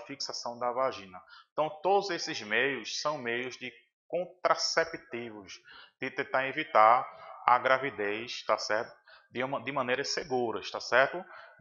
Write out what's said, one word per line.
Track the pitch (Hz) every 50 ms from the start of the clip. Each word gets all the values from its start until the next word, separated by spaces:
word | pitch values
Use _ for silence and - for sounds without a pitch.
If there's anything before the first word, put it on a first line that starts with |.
| -
fixação | - 139 - - - - - - 120 120 120
da | 123 123
vagina. | 117 127 135 127 107 101 98 95 92 90 - - - - - _
Então, | _ 151 151 156 - -
todos | - 180 202 202 196 196
esses | 170 156 - 160 147 120
meios | 110 104 107 117 131 139 135 117 107 - - -
são | - 151 156
meios | 143 123 117 117 123 127 127 120
de | - 127 123 - - _ _ _ _ _
contraceptivos, | _ 160 175 180 175 - _ - 160 160 - - - - 165 165 - 165 - - - 123 120 120 117 107 107 95 87 - - _ - - - - - _ _
de | 131 131
tentar | - 151 131 - - 131 131
evitar | 135 135 156 151 - - 110 110 110 123 127 - - - - - - - - -
a | - 123
gravidez, | 120 117 127 131 127 135 139 - 104 104 101 104 110 120 120 - - -
tá | - 110
certo? | - - - 107 110 120 - - _ _ - - - _ _
De | - 120 127
uma, | 139 139 120 113
de | 131
maneiras | 143 139 127 123 127 131 139 - -
seguras, | - 185 147 131 127 120 113 101 95 - -
tá | - 104
certo? | - - 120 123 135 151 - 175 196 - - - - - - -